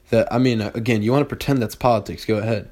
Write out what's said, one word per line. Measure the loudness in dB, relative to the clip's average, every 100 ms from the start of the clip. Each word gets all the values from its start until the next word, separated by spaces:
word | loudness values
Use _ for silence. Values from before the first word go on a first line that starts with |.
| 0
that, | 2 2
I | 2
mean, | 2 0
again, | -2 -4 -2 0
you | 2
wanna | 2
pretend | 0 -2 -2 0
that's | -2
politics, | 0 2 2 -2 -8 -4
go | -2
ahead. | -2 -4 -6